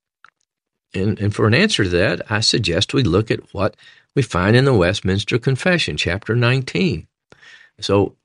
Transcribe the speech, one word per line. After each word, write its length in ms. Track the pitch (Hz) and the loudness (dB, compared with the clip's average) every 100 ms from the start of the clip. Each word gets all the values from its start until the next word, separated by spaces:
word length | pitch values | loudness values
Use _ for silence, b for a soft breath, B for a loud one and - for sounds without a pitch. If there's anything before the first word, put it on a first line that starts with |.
| _ _ _ _ _ _ _ _ _ | _ _ _ _ _ _ _ _ _
And, 260 | 90 101 - | -4 -2 -2
and 160 | 101 - | -2 0
for 100 | 110 | 2
an 80 | |
answer 300 | 127 214 - | 2 2 0
to 60 | 95 | 0
that, 420 | 87 113 175 - | 2 0 -2 -4
I 80 | 107 | -2
suggest 540 | - 135 92 82 - | 0 0 0 -2 -2
we 100 | 139 | 0
look 260 | 110 90 110 | 2 2 0
at 240 | 127 - | -4 -6
what 220 | 98 98 - b b b 143 | -4 -4 -6 b b b -4
we 60 | |
find 340 | 123 87 95 120 | -2 0 4 4
in 80 | |
the 100 | 139 | 4
Westminster 640 | 117 85 98 90 95 - 123 | 4 2 0 -2 -2 -2 -2
Confession, 600 | - 131 180 175 - 76 | -2 -2 0 0 -2 -4
chapter 400 | - 92 - 120 | -4 -4 -2 0
nineteen. 680 | 120 131 131 160 180 80 - _ _ B B B B B | 0 0 -2 -2 -2 -4 -8 _ _ B B B B B
So, 340 | 101 101 98 _ | 0 0 0 _